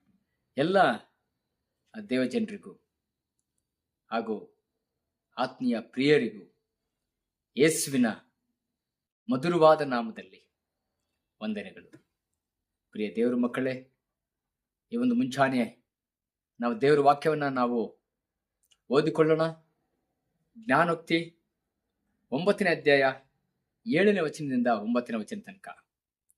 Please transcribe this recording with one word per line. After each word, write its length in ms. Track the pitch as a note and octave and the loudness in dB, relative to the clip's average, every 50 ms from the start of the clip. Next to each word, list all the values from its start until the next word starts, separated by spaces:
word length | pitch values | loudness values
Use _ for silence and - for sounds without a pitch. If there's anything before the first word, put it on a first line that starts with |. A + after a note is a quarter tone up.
| _ _ _ _ _ _ _ _ _ _ - | _ _ _ _ _ _ _ _ _ _ -4
ಎಲ್ಲ 200 | - D3 F3 G3 G3 E3+ C3+ A2+ - - _ _ _ _ _ _ _ _ _ _ _ _ _ _ _ _ _ - A2 G#2 G2+ | -4 -2 2 4 4 4 4 2 -2 -8 _ _ _ _ _ _ _ _ _ _ _ _ _ _ _ _ _ -18 -14 -8 -4
ದೇವಜನರಿಗೂ 640 | B2 C3 B2+ A#2+ B2 A#2 A2 G2+ G2+ - - G2 F2 _ _ _ _ _ _ _ _ _ _ _ _ _ _ _ _ _ _ _ _ _ _ _ _ _ _ - | -2 -2 -2 -2 -2 -4 -4 -6 -8 -14 -16 -18 -20 _ _ _ _ _ _ _ _ _ _ _ _ _ _ _ _ _ _ _ _ _ _ _ _ _ _ -6
ಹಾಗೂ 520 | A2+ A#2 A2 A2 G#2+ G2 F2+ - _ _ _ _ _ _ _ _ _ _ _ _ _ _ _ _ - A#2 | -6 -6 -4 -4 -8 -8 -10 -16 _ _ _ _ _ _ _ _ _ _ _ _ _ _ _ _ -6 -6
ಆತ್ಮೀಯ 420 | C3 B2+ - - C3 B2 A#2 G#2+ | -6 -6 -6 -4 -4 -2 -2 -4
ಪ್ರಿಯರಿಗೂ 760 | - - - B2+ C3+ D3 D3+ C#3 A#2+ G#2+ - - - _ _ _ _ _ _ _ _ _ _ _ _ _ _ _ _ _ _ _ _ _ - | -6 -8 -4 0 2 4 4 4 2 -2 -8 -10 -20 _ _ _ _ _ _ _ _ _ _ _ _ _ _ _ _ _ _ _ _ _ 0
ಯೇಸುವಿನ 500 | A#2 D3+ D#3+ D#3 - - D3+ C3+ B2+ B2 A2 F#2+ - _ _ _ _ _ _ _ _ _ _ _ _ _ _ _ _ _ _ _ _ _ - | 2 2 2 2 0 -4 -2 0 2 2 2 0 -6 _ _ _ _ _ _ _ _ _ _ _ _ _ _ _ _ _ _ _ _ _ -6
ಮಧುರವಾದ 500 | - C3+ C#3+ F3 F3 D#3+ D#3 D#3 D#3 D3+ | -4 -2 -2 0 2 6 6 6 6 6
ನಾಮದಲ್ಲಿ 720 | D3 C3+ B2 A#2+ A2+ A2+ G#2 G2 F#2 F#2+ F#2+ - _ _ _ _ _ _ _ _ _ _ _ _ _ _ _ _ _ _ _ - | 2 -2 -2 -4 -4 -6 -10 -14 -18 -20 -20 -20 _ _ _ _ _ _ _ _ _ _ _ _ _ _ _ _ _ _ _ -12
ವಂದನೆಗಳು. 480 | G#2+ A2 G#2+ G2+ F#2+ F#2 F2 F2+ - _ - - _ _ _ _ _ _ _ _ _ _ _ _ _ _ _ _ _ _ | -8 -8 -8 -8 -10 -14 -18 -20 -20 _ -20 -20 _ _ _ _ _ _ _ _ _ _ _ _ _ _ _ _ _ _
ಪ್ರಿಯ 240 | - G#2+ G#2 G2+ - | -8 -8 -6 -6 -2
ದೇವ್ರ 200 | A2+ A#2+ B2 B2+ | -2 -2 0 0
ಮಕ್ಕಳೇ, 580 | A#2+ B2 A#2+ - C3 C3 C3 B2+ B2+ - _ _ _ _ _ _ _ _ _ _ _ _ _ _ _ _ _ _ _ _ - | 0 -2 -2 -2 -4 -4 -4 -6 -8 -12 _ _ _ _ _ _ _ _ _ _ _ _ _ _ _ _ _ _ _ _ -10
ಈ 40 | A#2+ | -6
ಒಂದು 180 | A#2 B2 B2 A#2 | -2 0 0 0
ಮುಂಜಾನೆ 680 | A#2+ C3 B2+ - C#3 C3+ C3 C3 B2 A2+ - - _ _ _ _ _ _ _ _ _ _ _ _ _ _ _ _ - | 0 0 -2 0 0 0 2 2 0 -2 -2 -6 _ _ _ _ _ _ _ _ _ _ _ _ _ _ _ _ -6
ನಾವು 200 | A#2+ A#2+ A#2 G#2+ | -4 -4 -2 0
ದೇವ್ರ 200 | C3+ C#3+ D3+ C#3+ | 2 2 4 4
ವಾಕ್ಯವನ್ನ 480 | C#3 C#3 C#3+ C#3+ - D#3+ D3+ D3+ C#3+ C#3 | 4 4 4 2 2 -2 -2 -2 -2 -4
ನಾವು 520 | C3 B2+ B2 A#2+ A#2+ A#2 G#2 - - _ _ _ _ _ _ _ _ _ _ _ _ _ _ _ _ _ _ - | -2 -2 -2 0 0 -2 -4 -6 -8 _ _ _ _ _ _ _ _ _ _ _ _ _ _ _ _ _ _ -2
ಓದಿಕೊಳ್ಳೋಣ. 500 | B2+ D3 D#3 D#3 D3+ E3 D#3 D#3 D#3 D#3+ D#3+ E3 D#3 - _ _ _ _ _ _ _ _ _ _ _ _ _ _ _ _ _ _ - A#2 | 0 2 2 2 2 2 2 2 2 2 0 -2 -4 -8 _ _ _ _ _ _ _ _ _ _ _ _ _ _ _ _ _ _ -20 -10
ಜ್ಞಾನೋಕ್ತಿ 800 | A2 A#2 C3 D3+ E3+ E3+ E3 E3 - - E3 E3+ E3+ - _ _ _ _ _ _ _ _ _ _ _ _ _ _ _ _ _ _ _ - | -4 0 2 2 2 2 0 -4 -2 -2 -2 -2 -2 -4 _ _ _ _ _ _ _ _ _ _ _ _ _ _ _ _ _ _ _ -8
ಒಂಬತ್ತನೇ 400 | A#2+ C#3+ F#3 G3+ G3+ G3+ G3 F3 | -6 -2 0 0 0 2 2 0
ಅಧ್ಯಾಯ 420 | D#3+ D3 C3+ D3 C#3+ C#3 C3+ C3 C3 - _ _ _ _ _ _ _ _ _ _ _ _ - | 0 2 4 4 4 6 4 2 0 -2 _ _ _ _ _ _ _ _ _ _ _ _ -6
ಏಳನೇ 340 | A2+ C3+ E3+ G3 G#3+ G3+ F#3 | -2 0 2 4 4 2 2
ವಚನದಿಂದ 460 | D#3+ D3 - - D3+ C#3 C3 B2 A#2+ | 0 -4 -4 -6 -6 -4 -2 0 0
ಒಂಬತ್ತನೇ 500 | B2 A#2 G#2 G#2 A2+ A#2+ B2 B2 - A#2 | 0 0 0 0 -2 -2 -2 -2 -4 -6
ವಚನ 220 | A2 G2+ - A2+ G2+ | -8 -8 -8 -12 -14
ತನಕ 460 | - - G2 _ - F2+ - _ _ _ _ _ _ _ _ _ _ _ _ | -14 -16 -20 _ -18 -20 -20 _ _ _ _ _ _ _ _ _ _ _ _